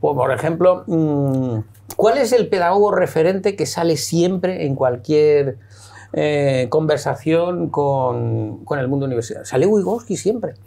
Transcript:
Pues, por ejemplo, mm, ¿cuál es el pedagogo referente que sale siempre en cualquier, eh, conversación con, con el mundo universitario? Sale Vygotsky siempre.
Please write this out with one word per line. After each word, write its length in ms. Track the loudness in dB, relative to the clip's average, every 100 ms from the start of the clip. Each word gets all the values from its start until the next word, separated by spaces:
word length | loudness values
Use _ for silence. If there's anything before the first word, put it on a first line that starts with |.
Pues, 140 | 0 0
por 160 | 0
ejemplo, 520 | 0 -2 2 2 2 0
mm, 720 | 0 2 0 0 0 -2 -4 -6 -14 -20 0
¿cuál 200 | 2 4
es 140 | 2
el 160 | 2 2
pedagogo 420 | 0 2 4 2
referente 600 | 2 0 2 2 2 -2
que 120 | -2 -4
sale 320 | -2 0 0
siempre 680 | 0 0 0 0 -2 -4
en 100 | -4
cualquier, 840 | 0 0 0 0 4 4 4 2 -4 -14 -20 -20 -20 -10
eh, 520 | -2 0 2 0 0 0
conversación 1000 | 0 2 0 -2 -4 0 0 0 -2 -4
con, 960 | -2 -2 0 -2 -2 -2 -2 -4 -8
con 140 | -6 -4
el 100 | -2
mundo 180 | -2 -2
universitario? 380 | -4 -6 -10
Sale 220 | -4 0 2
Vygotsky 500 | 2 0 -4 -4 -4
siempre. 380 | -2 -2 -6 -12